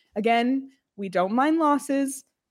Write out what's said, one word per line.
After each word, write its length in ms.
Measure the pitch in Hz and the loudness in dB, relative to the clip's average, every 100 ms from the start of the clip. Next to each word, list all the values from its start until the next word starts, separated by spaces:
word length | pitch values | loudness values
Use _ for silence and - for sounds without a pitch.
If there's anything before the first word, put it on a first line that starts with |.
| _ 208 | _ -4
Again, 540 | 220 233 247 269 269 _ _ - | 0 2 2 -2 -6 _ _ -12
we 100 | 196 | -4
don't 240 | 180 185 | -2 0
mind 260 | 240 294 320 | 2 2 2
losses. 640 | 302 285 285 277 277 - _ _ _ | 2 0 0 -2 -2 -6 _ _ _